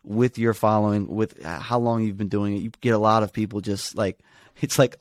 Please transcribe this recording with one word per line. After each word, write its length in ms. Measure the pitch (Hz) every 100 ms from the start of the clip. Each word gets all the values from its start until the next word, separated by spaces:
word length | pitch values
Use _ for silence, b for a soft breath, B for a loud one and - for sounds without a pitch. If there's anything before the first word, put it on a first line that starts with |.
with 340 | - 107 123 113
your 160 | 117
following, 540 | 107 107 107 104 104 98
with 340 | 104 110 -
how 380 | 78 82 117 120
long 240 | 117 117
you've 120 | 110 98
been 120 | 101
doing 260 | 104 101
it, 40 | 101
you 80 | 110 -
get 100 | 120
a 40 | 107
lot 260 | 107 110
of 80 | 104
people 280 | - 104 101
just, 360 | 104 98 - -
like, 240 | 98 - b b b -
it's 180 | 139 -
like 180 | 123 -